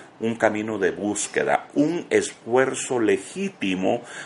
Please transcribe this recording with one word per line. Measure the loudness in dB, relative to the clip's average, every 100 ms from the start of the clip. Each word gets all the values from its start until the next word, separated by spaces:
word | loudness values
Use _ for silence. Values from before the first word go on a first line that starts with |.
| -20 -6
un | -4
camino | 2 2 2 -4 0
de | 0
búsqueda, | 0 -2 -2 -2 -2 0 0 0
un | 0 2 0 2
esfuerzo | 2 2 -6 0 2 2 -2 -2 0
legítimo | 2 2 -2 -6 -6 -4 -4 0 0 -2 -4 -16